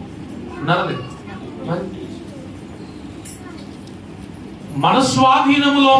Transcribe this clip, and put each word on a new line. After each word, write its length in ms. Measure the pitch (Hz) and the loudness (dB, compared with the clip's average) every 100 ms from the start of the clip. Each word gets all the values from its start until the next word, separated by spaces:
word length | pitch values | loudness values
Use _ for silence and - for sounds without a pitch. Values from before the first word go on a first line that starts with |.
| - - - - - - | -14 -14 -14 -12 -12 -6
ఉన్నారా 240 | - 180 180 | 0 2 0
లేదా? 180 | - 131 - - - - - 165 | -4 -8 -12 -14 -12 -12 -10 -6
మరి 160 | 170 190 - - - - - - - - - - - - - - - - 320 - - - - - - - - - - - 139 | -4 -6 -8 -10 -12 -12 -14 -14 -14 -14 -14 -14 -14 -14 -12 -12 -12 -14 -14 -14 -14 -14 -14 -14 -14 -14 -14 -14 -14 -10 0
మన 120 | - - 262 | 4 4 4
స్వాధీనములో 800 | 262 262 269 277 285 285 277 269 269 | 6 6 8 6 6 6 6 8 8